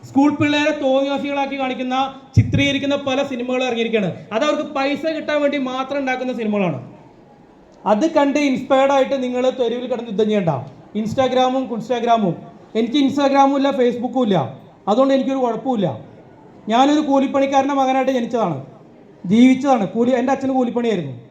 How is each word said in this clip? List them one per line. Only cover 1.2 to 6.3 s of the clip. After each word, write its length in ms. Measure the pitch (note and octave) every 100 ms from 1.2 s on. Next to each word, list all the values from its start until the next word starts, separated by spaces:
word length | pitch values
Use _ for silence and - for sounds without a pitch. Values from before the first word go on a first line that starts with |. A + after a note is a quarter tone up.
| C#4+ C#4+ C#4 C#4
കാണിക്കുന്ന, 340 | C4 B3 B3+ B3+ C4+ - - -
ചിത്രീകരിക്കുന്ന 600 | - C4+ C#4 C4+ C#4 C#4+ C#4
പല 120 | C4 C#4+
സിനിമകൾ 300 | B3+ B3 B3+ C4
ഇറങ്ങിയിരിക്കുകയാണ്. 420 | A#3 A3+ A3+ F3+ - - G#3+
അത് 80 | D4+
അവർക്ക് 180 | D4 D4+ C#4
പൈസ 240 | C4+ C#4+ D#4+ D#4
കിട്ടാൻ 200 | D#4 D4+
വേണ്ടി 140 | C#4+ C#4+ B3+
മാത്രം 300 | B3+ C4 C#4+
ഉണ്ടാക്കുന്ന 320 | C4+ B3+ B3+